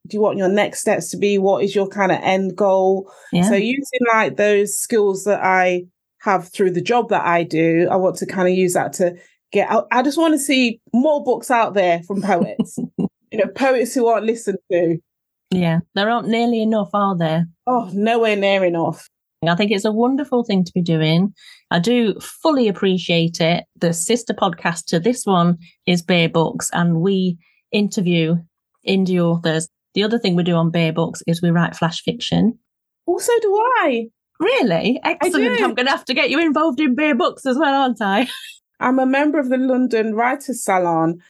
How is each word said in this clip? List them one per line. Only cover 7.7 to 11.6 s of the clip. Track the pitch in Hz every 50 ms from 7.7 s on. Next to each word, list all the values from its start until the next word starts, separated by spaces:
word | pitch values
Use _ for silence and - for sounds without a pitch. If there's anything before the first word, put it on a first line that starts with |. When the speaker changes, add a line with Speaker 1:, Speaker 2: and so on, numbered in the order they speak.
| 165 165 175 175
Speaker 1:
I | -
want | 190 185 180 175
to | - 196
kind | - - 190 185 180
of | 185
use | 185 185 180 180
that | 175 - - -
to | - 185 175 175 - - _ _ _ _ _ -
get | 202 185 -
out. | 208 220 - - 226
I | 247 247
just | 294 277 330
want | 330 330 311
to | 285
see | 285 - 277 262 254 233 - - _ _ -
more | 240 269 311 294 294 -
books | 254 233 240 - -
out | 247 233